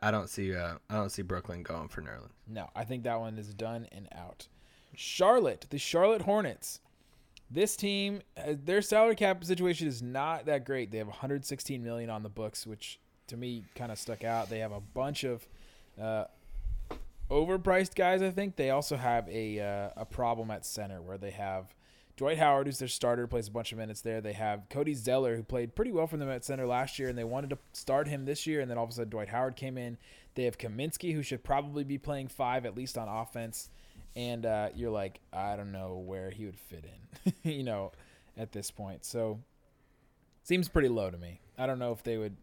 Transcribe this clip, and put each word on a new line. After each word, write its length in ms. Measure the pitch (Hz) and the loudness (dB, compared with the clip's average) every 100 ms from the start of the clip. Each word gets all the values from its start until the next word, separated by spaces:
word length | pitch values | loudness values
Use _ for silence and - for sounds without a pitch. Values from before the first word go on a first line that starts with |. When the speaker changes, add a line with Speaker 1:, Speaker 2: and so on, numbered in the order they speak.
Speaker 1:
I, 60 | 107 | 2
I 20 | |
don't 180 | 107 98 | 2 0
see, 240 | - 98 | -2 -2
uh, 220 | 90 85 85 - | -2 -4 -6 -4
I 60 | |
don't 160 | 107 98 | -2 -2
see 120 | - | -2
Brooklyn 400 | 90 90 92 87 | -4 -4 -4 -8
going 240 | 85 82 76 | -6 -6 -6
for 160 | - | -10
Nerlens. 280 | 78 53 - - - | -10 -12 -14 -18 -12
Speaker 2:
No, 200 | 110 87 | -10 -8
I 80 | - | -6
think 220 | 113 127 | -4 -4
that 160 | 120 113 | -2 -2
one 180 | 113 110 | -2 -6
is 160 | 104 | -8
done 320 | 101 113 117 117 | -6 -6 -6 -8
and 160 | 98 98 | -14 -14
out. 380 | - 90 - - - - - _ - | -14 -14 -16 -20 -20 -20 -20 _ -12
Charlotte, 720 | - - 185 247 165 101 - | -4 6 8 8 6 2 -4
the 80 | 143 | -6
Charlotte 440 | - 165 196 220 | 2 6 6 6
Hornets. 580 | 185 208 165 - - - _ _ _ _ _ - - | 4 2 2 -4 -10 -12 _ _ _ _ _ -20 -4
This 280 | 131 208 - | 2 2 2
team, 460 | 202 196 196 202 - - | 0 2 0 -2 -8 -8
uh, 180 | 147 147 | -4 -2
their 180 | 143 196 | 2 2
salary 320 | 208 214 226 | 6 8 8
cap 300 | 220 202 180 | 8 4 4
situation 420 | 170 180 180 160 156 | 2 2 2 2 0
is 160 | 120 | -2
not 440 | 123 131 151 160 131 | -2 0 0 0 2
that 180 | 143 | 2
great. 260 | 123 135 107 | 2 -2 -2
They 80 | 110 | -2
have 100 | 107 | -4
a 40 | |
hundred 320 | - 135 139 | -4 -2 -2
sixteen 400 | - 139 - 135 | -2 -6 -4 -4
million 260 | 117 117 117 | -4 -4 -4
on 140 | 110 | -4
the 40 | 110 | -6
books, 380 | 104 110 - 113 | -4 -6 -6 -8
which 320 | 107 - - _ _ - | -10 -10 -12 _ _ -12
to 80 | 117 | -6
me 280 | 123 117 92 - | -4 -6 -8 -8
kinda 180 | 120 | -6
stuck 300 | 107 - 110 | -6 -6 -4
out. 260 | 113 113 98 | 0 0 0
They 80 | 110 | -2
have 140 | 110 | -2
a 80 | 104 | -4
bunch 420 | 101 127 135 147 | -6 -2 -2 0
of, 240 | 135 120 - - - - - - | -2 -2 -6 -20 -20 -20 -20 -8
uh, 240 | 110 110 - - - - - - - - - - - | -2 -2 -2 -8 -10 -4 -2 -2 -4 -8 -10 -6 2
overpriced 640 | 143 165 190 185 185 190 | 4 4 2 4 6 4
guys, 260 | - 180 185 | 4 6 6
I 100 | 190 | 4
think. 260 | 180 196 180 | 2 0 2
They 140 | 135 | 4
also 260 | 135 147 139 | 4 2 2
have 320 | 123 120 95 | 4 4 2
a, 320 | 110 110 104 | -2 -2 0
uh, 300 | 101 101 101 - | 0 -2 -4 -6
a 80 | |
problem 460 | 110 - 120 113 113 | -6 0 2 2 -2
at 160 | 104 - | -4 -6
center 340 | - 101 92 | -6 -6 -8
where 180 | 87 95 | -8 -8
they 120 | 98 | -6
have 420 | 98 98 95 95 - _ - - - | -4 -2 -4 -6 -16 _ -20 -16 0
Dwight 220 | 135 160 | 2 6
Howard, 280 | 151 139 139 | 8 8 4
who's 140 | 131 | -2
their 80 | 127 | -4
starter, 400 | - 123 120 120 | 0 2 2 2
plays 180 | 120 104 | 0 -2
a 60 | |
bunch 180 | 117 113 | -4 -4
of 80 | 113 | -6
minutes 240 | 110 107 | -8 -6
there. 180 | 113 110 | -4 -2
They 120 | 104 | -2
have 360 | 104 110 101 98 | -2 0 -2 -2
Cody 260 | 139 151 | 0 0
Zeller, 420 | 139 113 131 127 113 | 0 4 4 4 2
who 80 | |
played 320 | 110 127 117 - | 0 -2 0 0
pretty 160 | 240 | 2
well 160 | 180 160 | 2 0
for 80 | 156 | 0
them 120 | 139 | -2
at 160 | 127 | -4
center 220 | - 135 127 | -4 0 2
last 320 | 123 135 - | 2 0 -2
year, 100 | 131 | -2
and 80 | 120 | -2
they 80 | |
wanted 260 | 113 127 143 | -2 -2 -2
to 80 | 139 - | -6 -8
start 360 | - - 139 147 | -8 2 2 4
him 160 | 143 | 0
this 200 | 135 147 | -2 -2
year, 160 | 160 151 | 0 0
and 80 | 127 | 0
then 80 | 120 | 0
all 80 | |
of 60 | 117 | -2
a 20 | |
sudden 180 | 120 113 | -2 -4
Dwight 180 | 110 104 | -4 -2
Howard 260 | 117 131 | 0 0
came 240 | 127 131 127 | -2 -6 -6
in. 180 | 120 120 - - - | -6 -8 -14 -20 -10
They 80 | - | 0
have 160 | 123 - | 0 0
Kaminsky, 560 | 117 107 156 - 180 | -4 -2 -2 -2 -2
who 80 | 156 | -2
should 220 | 135 127 | -2 -4
probably 400 | - 139 147 147 | 0 0 0 -2
be 120 | 139 139 | -2 -4
playing 300 | 151 139 131 | -4 -4 -4
five, 380 | - 123 127 120 | -2 0 2 -2
at 100 | 104 | -6
least 220 | 127 120 | -6 -6
on 100 | 110 | -4
offense. 600 | 110 113 120 113 110 - - - - - - | -4 -4 -6 -6 -8 -10 -16 -20 -20 -12 -6
And, 280 | 120 117 | -4 0
uh, 260 | 113 107 104 | 0 2 0
you're 160 | - 117 | -2 -2
like, 300 | 107 98 - _ | 0 -2 -6 _
"I 220 | 92 101 | -4 -2
don't 160 | 101 101 | -2 -4
know 320 | 95 95 92 | -6 -6 -6
where 260 | 92 95 95 | -6 -6 -6
he 140 | 101 | -8
would 140 | 104 92 | -10 -12
fit 260 | - 82 | -16 -16
in," 480 | 78 - - - 190 - | -16 -18 -20 -2 0 0
<laughs> 40 | 165 | -2
you 100 | 143 | -2
know, 300 | 127 104 98 - - - _ - | -2 -2 -4 -10 -20 -20 _ -10
at 140 | 110 | -8
this 220 | 104 - | -8 -10
point. 320 | - 98 92 | -8 -10 -10
So, 340 | - 120 110 107 131 _ _ _ _ _ _ _ _ _ | -6 -2 -2 -4 -10 _ _ _ _ _ _ _ _ _
seems 260 | - 180 175 | 2 2 4
pretty 200 | 165 135 | 6 6
low 220 | 113 95 | 4 0
to 60 | 87 | -4
me. 240 | 87 92 - - | -10 -14 -12 -2
I 100 | 131 | 0
don't 100 | 127 | 0
know 140 | 123 | 0
if 100 | 110 | -2
they 160 | 123 113 | -2 0
would 180 | 107 98 | -2 -6